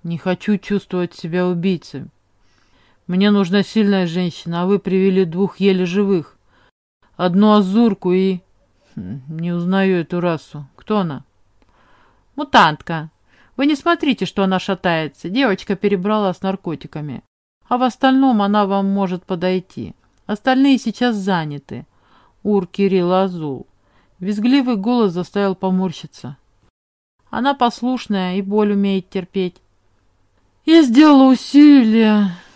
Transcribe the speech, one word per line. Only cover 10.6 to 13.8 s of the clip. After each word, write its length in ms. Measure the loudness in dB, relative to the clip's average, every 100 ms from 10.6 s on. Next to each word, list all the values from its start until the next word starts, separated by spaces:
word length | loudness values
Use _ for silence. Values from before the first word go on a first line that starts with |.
| -18 _
Кто 220 | -4 -2
она?» 260 | -2 -8 -16 _ _ _ _ _ _ _ _ _ _ -12
«Мутантка. 760 | 2 4 4 0 -8 -10 -10 _ _ _ _ -2
Вы 100 | 0
не 100 |
смотрите, 480 | 0